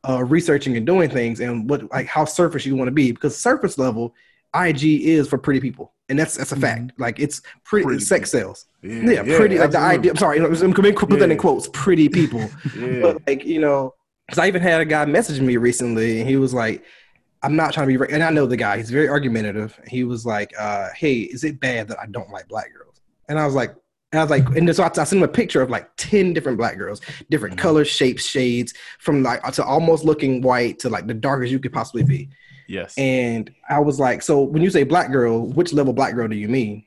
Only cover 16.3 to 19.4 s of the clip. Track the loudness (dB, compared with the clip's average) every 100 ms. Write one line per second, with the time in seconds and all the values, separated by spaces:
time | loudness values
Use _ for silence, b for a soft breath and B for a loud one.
16.3 | 0 0 -2 -2 -6 b b b b _
17.3 | _ -2 0 0 0 0 0 0 0 2
18.3 | 2 2 0 -2 -2 -2 0 2 0 -2
19.3 | -2